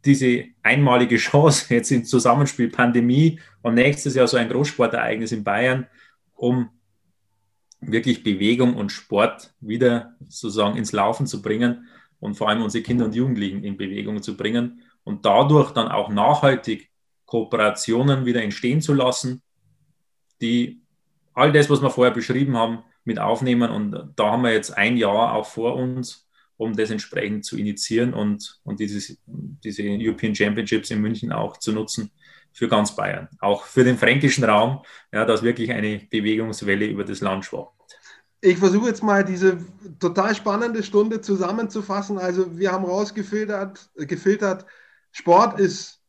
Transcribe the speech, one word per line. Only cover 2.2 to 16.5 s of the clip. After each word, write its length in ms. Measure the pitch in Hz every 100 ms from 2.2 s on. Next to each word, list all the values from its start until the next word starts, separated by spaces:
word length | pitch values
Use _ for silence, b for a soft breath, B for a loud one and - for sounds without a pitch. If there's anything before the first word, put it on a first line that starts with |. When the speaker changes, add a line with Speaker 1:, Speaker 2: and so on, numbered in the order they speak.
| 123 127 139 - 117
Speaker 1:
Pandemie 720 | - 120 120 120 131 165 160 B B
und 120 | 120
nächstes 420 | 117 135 147 143 127
Jahr 120 | 120
so 100 | 127
ein 120 | 113
Großsportereignis 840 | 127 143 - 120 117 117 110 110
in 120 | 117
Bayern, 440 | 104 104 127 131 123 b b b _ -
um 340 | 123 127 113 _ _ _ _ _ _ _ _ _ _ _
wirklich 420 | - 110 123 120
Bewegung 520 | 110 95 104 120 123 120
und 160 | 101
Sport 640 | - _ 101 117 - - _
wieder 540 | 107 113 123 117 - _ -
sozusagen 480 | - 110 104 101 120
ins 160 | 107
Laufen 340 | 104 101 113 143
zu 160 | 104
bringen 460 | 107 107 120 120 B B B _
und 160 | 107 101
vor 140 | 107
allem 120 | 107
unsere 220 | 107 117
Kinder 220 | 113 123 110
und 100 | 110
Jugendlichen 480 | 131 110 101 98
in 140 | 104 98
Bewegung 440 | 98 101 104 107
zu 140 | 104 98
bringen, 460 | 104 120 120 B B B -
und 160 | 104 110
dadurch 460 | 104 143 151 123
dann 160 | - 113
auch 220 | 107 104
nachhaltig 840 | 104 113 147 139